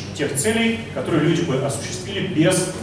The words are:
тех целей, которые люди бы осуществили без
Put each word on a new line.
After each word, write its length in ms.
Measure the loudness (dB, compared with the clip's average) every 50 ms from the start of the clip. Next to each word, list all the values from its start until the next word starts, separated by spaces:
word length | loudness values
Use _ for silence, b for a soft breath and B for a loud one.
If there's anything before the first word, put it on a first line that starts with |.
| -6 -6 -6 -4
тех 160 | -4 -2 -2
целей, 460 | 0 0 0 2 2 2 0 0 -2 -4 -6 -6
которые 300 | -6 -2 0 2 2 4
люди 160 | 4 4 2
бы 160 | 2 0 0 0
осуществили 680 | 0 -2 -2 -4 -6 -6 -6 -8 -6 -6 -4 -4 -4 0
без 420 | 2 4 4 6 4 4 2 0 -4 -6